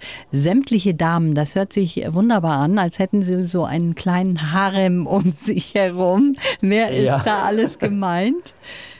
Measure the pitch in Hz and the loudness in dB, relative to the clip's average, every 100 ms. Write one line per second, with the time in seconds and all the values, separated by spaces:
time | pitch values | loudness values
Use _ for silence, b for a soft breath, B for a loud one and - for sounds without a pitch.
0 | B B B 139 156 240 269 220 196 160 | B B B 0 2 2 2 0 0 0
1 | 165 170 160 147 147 190 196 208 175 - | 0 2 2 2 0 -2 -2 0 -2 -2
2 | - 170 233 214 165 139 147 208 175 - | -4 0 2 2 2 0 2 2 0 -2
3 | 190 208 185 180 180 180 156 160 170 165 | 0 0 0 -2 0 -2 -2 -2 -2 -2
4 | 185 180 190 165 151 185 196 196 185 180 | -2 0 0 -2 -2 0 0 2 2 0
5 | 156 196 185 156 214 185 - 202 190 180 | 0 0 0 -2 -2 -2 -2 0 0 2
6 | 180 196 285 269 539 480 196 208 226 131 | 2 4 2 2 -4 -2 0 2 2 0
7 | - - 220 208 196 214 247 - 208 202 | 2 2 0 0 0 0 0 -2 -4 -2
8 | 190 175 208 349 - - B B B B | 0 0 0 -2 -6 -20 B B B B